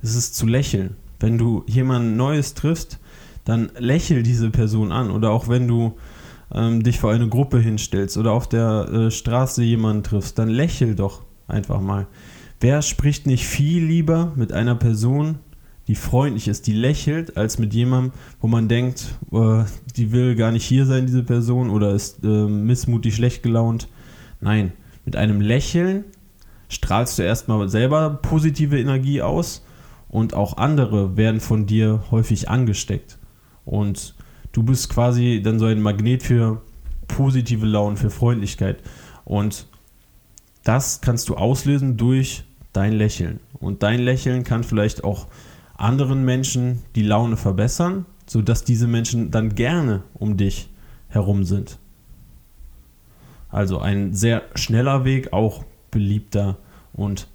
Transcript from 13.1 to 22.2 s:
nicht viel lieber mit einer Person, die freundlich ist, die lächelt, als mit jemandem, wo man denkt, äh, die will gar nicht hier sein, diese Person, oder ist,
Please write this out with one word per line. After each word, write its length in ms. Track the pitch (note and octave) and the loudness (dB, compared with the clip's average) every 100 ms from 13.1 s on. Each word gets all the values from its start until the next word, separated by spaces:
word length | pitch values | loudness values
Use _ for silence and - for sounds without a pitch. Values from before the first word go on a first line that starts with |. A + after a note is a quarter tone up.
| C#3+ C#3+ | 0 0
nicht 200 | B2+ - | 0 -2
viel 380 | - D3 E3+ | -2 0 2
lieber 480 | D#3+ E3 D#3 E3 E3+ D3 | 2 2 2 2 0 -2
mit 160 | A2+ | -2
einer 220 | E2 A#2 | 0 0
Person, 640 | A#2+ A#2+ G#2+ A#2 C#3 D3+ D#3 - - - - - | 2 2 2 2 2 0 -4 -10 -20 -20 -16 -4
die 80 | A2 | -4
freundlich 520 | - B2 C#3+ A2 G#2+ | 0 2 2 0 -2
ist, 180 | G#2+ - | -2 0
die 60 | |
lächelt, 640 | G#2+ B2 D3 - D#3 E3 - | 0 2 0 0 -2 -4 -2
als 220 | G#2+ - | -2 -2
mit 160 | G#2+ | -2
jemandem, 380 | A2 B2 B2+ B2+ - - - | 0 2 2 0 -6 -20 -6
wo 60 | A2+ | 0
man 220 | A#2 A2 | 2 2
denkt, 500 | A#2 B2+ C3 - - - | 2 0 -4 -10 -12 -4
äh, 320 | A2+ A2+ A2 G#2 - - B2 | 2 4 4 2 -4 -10 -4
die 160 | A2 | 0
will 220 | A#2+ B2+ | 2 2
gar 180 | A2+ A2+ | 2 2
nicht 120 | A2+ | 0
hier 220 | - B2+ C3+ | 2 2 4
sein, 200 | C3 B2+ | 2 2
diese 180 | B2+ | 0
Person, 460 | B2 A#2+ A#2 B2 B2 | 0 0 0 0 0
oder 220 | G#2 G#2 | 2 2
ist, 320 | G2 - - | 0 -2 -6